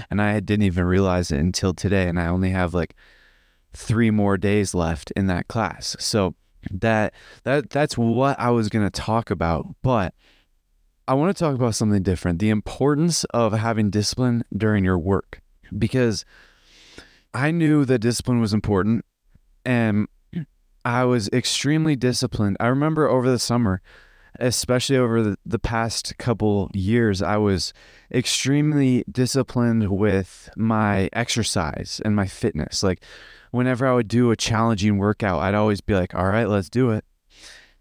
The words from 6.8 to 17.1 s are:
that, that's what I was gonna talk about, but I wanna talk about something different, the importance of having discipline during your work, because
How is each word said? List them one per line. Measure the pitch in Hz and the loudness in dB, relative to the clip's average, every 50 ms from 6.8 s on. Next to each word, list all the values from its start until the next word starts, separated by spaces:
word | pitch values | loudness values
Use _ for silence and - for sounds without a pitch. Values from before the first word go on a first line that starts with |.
| - 113 110 110 107 - - - - - - - | 0 0 2 2 0 -2 -6 -12 -20 -20 -20 -10
that, | _ 120 135 151 127 - | _ -2 -2 -2 -2 -2
that's | - 139 151 151 - - | -2 -2 -2 -2 0 -2
what | 117 113 113 120 135 139 139 - | 0 0 2 2 0 0 0 0
I | 117 123 | 0 2
was | 120 117 110 104 | 2 2 0 0
gonna | - 113 104 92 | 0 0 0 0
talk | - - - - 110 117 113 - | -2 -4 -4 -2 -2 -2 -2 -2
about, | 104 78 82 85 82 76 71 - - - | -4 -2 0 0 0 -2 -4 -8 -12 -4
but | - 131 127 110 92 80 - _ _ _ _ _ _ _ _ _ _ _ _ _ _ _ _ _ _ - | -2 0 0 0 0 -4 -6 _ _ _ _ _ _ _ _ _ _ _ _ _ _ _ _ _ _ -2
I | 131 | 0
wanna | 139 151 190 196 | 2 2 0 0
talk | - 170 151 139 | 0 -2 -2 0
about | 117 127 117 104 | 0 0 -2 0
something | - 117 107 104 101 | 0 0 2 2 2
different, | 90 98 90 - - 92 87 82 | 2 0 -2 0 0 -2 -2 0
the | 104 107 | 2 0
importance | 110 107 - - - - 131 143 147 143 165 175 156 - - | 0 0 -2 -6 -4 0 0 0 2 2 0 0 0 -2 -4
of | - - 120 117 107 | -2 0 0 2 2
having | 101 110 107 113 113 110 107 101 | 0 0 -2 0 0 0 0 0
discipline | 92 104 104 - - - 127 123 120 117 113 - - | 0 0 -2 -2 -2 -2 0 0 0 -2 -4 -4 -4
during | 98 110 107 107 101 95 | -2 0 2 2 2 2
your | 92 92 87 | 2 2 0
work, | 78 95 98 - - _ - - _ _ _ _ - - - | 0 0 0 0 -2 _ -18 -20 _ _ _ _ -18 -12 -6
because | 107 107 107 - 131 123 117 101 - - - - - - _ _ _ _ _ - - - - - - - - | -4 -4 -2 0 2 2 2 0 -2 -8 -14 -20 -20 -20 _ _ _ _ _ -20 -20 -20 -20 -20 -20 -20 -20